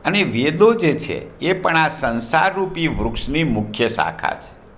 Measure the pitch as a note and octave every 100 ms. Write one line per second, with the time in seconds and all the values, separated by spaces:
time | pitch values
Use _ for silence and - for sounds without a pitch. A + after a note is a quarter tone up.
0 | - G#3 F3 A2 C#3 D#3+ G#3+ A3+ E3 -
1 | - E2 - - D#3 F#3 - E3 D#3 -
2 | B2+ A#2 A#2 - F#3+ F#3+ F#3 E3+ D#3+ E3
3 | - A2+ - D3+ D#3+ A2 G#2+ - A#2 G2
4 | D#2+ E2 - - - - -